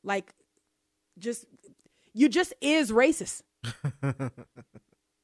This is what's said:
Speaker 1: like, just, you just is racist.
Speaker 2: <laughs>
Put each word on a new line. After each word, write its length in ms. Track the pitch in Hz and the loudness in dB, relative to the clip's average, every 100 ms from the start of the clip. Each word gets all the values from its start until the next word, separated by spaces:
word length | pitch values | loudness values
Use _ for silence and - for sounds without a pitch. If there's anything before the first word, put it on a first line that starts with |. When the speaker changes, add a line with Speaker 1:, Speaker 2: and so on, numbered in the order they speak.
Speaker 1:
like, 300 | 190 196 196 _ _ _ _ _ _ _ _ - | -6 -6 -6 _ _ _ _ _ _ _ _ -12
just, 260 | 214 233 - _ _ _ _ _ _ | -10 -10 -14 _ _ _ _ _ _
you 140 | 214 285 | 2 4
just 260 | 269 - - | 4 0 -2
is 300 | 277 311 240 | 2 2 4
racist. 520 | 220 269 - 185 - _ _ 117 - 143 - | 4 4 2 -6 -12 _ _ -14 -8 -8 -4
Speaker 2:
<laughs> 300 | 139 131 131 - - - - - _ _ _ _ | -6 -4 -8 -10 -20 -20 -20 -20 _ _ _ _